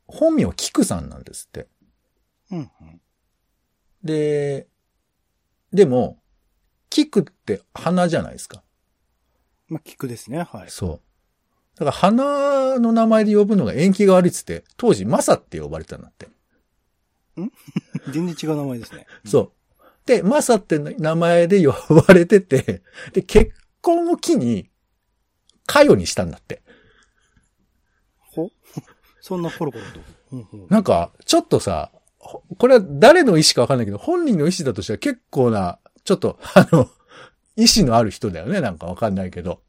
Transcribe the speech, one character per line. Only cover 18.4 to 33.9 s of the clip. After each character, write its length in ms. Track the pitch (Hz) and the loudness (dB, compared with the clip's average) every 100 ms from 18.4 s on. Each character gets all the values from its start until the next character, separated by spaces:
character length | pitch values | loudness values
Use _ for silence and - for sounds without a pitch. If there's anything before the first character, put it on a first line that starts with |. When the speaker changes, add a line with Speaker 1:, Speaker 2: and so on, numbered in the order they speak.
Speaker 2:
違 60 | 156 | -6
う 40 | 151 | -4
名 80 | |
前 140 | 139 123 | -6 -10
で 60 | |
す 100 | 107 | -14
ね。 120 | - - - | -20 -20 -20
Speaker 1:
そ 160 | 107 127 | -2 0
う。 120 | 95 _ _ _ _ _ - | 0 _ _ _ _ _ 0
で、 160 | 233 | 0
マ 200 | 175 330 | 2 0
サ 140 | - 190 | 2 0
っ 40 | |
て 180 | - 156 | 0 -4
名 360 | 147 160 156 | -4 -6 -4
前 320 | 160 170 170 170 | 0 2 4 4
で 180 | 202 | 4
呼 80 | 156 - - | 4 0 4
ば 200 | 156 - | 4 6
れ 120 | 185 175 | 4 6
て 140 | 208 | 2
て、 420 | - 127 - 95 _ - - | 2 -2 -2 -8 _ -20 -6
で、 100 | - | -6
結 300 | - 214 - - _ _ | 2 2 2 -2 _ _
婚 300 | - 339 339 | -2 0 0
を 60 | 349 | -4
機 200 | - 294 | 0 0
に、 320 | 120 107 - _ _ _ _ _ _ _ _ _ - | 0 -4 -8 _ _ _ _ _ _ _ _ _ -2
カ 180 | 285 | 4
ヨ 100 | 294 | 6
に 120 | 127 82 | 4 2
し 80 | |
た 100 | - | -6
ん 60 | 90 | -6
だ 80 | 71 | -10
っ 40 | |
て。 200 | _ - _ _ _ _ _ _ _ _ _ _ _ _ _ _ _ _ | _ -20 _ _ _ _ _ _ _ _ _ _ _ _ _ _ _ _
Speaker 2:
ほ？ 320 | _ - 170 - _ - - | _ -10 -10 -12 _ -18 -18
<laughs> 340 | _ _ _ | _ _ _
そ 160 | - 185 | -10 -8
ん 60 | |
な 80 | 170 | -8
コ 140 | - | -6
ロ 80 | 156 | -8
コ 60 | 117 | -8
ロ 60 | 101 | -16
と。 80 | - - - _ | -20 -20 -20 _
う 40 | 131 | -18
ん 100 | 110 107 | -18 -20
う 40 | 92 | -2
ん。 20 | |
Speaker 1:
な 120 | 214 | 0
ん 20 | |
か、 300 | - 92 85 _ | 2 0 0 _
ち 120 | - 330 | 0 0
ょ 20 | |
っ 80 | 339 | 2
と 140 | 127 | -2
さ、 320 | - 82 73 _ _ _ | -2 -6 -8 _ _ _
ほ-、 240 | - - _ 185 | -20 -20 _ -2
こ 100 | 247 | 4
れ 100 | 254 | 4
は 60 | |
誰 380 | 185 143 220 349 | 4 4 8 8
の 160 | 277 160 | 6 4
意 20 | |
思 140 | 156 | 2
か 80 | - | 2
わ 60 | 117 | 0
か 60 | |
ん 20 | 131 | 0
な 60 | |
い 20 | |
け 60 | 107 | -2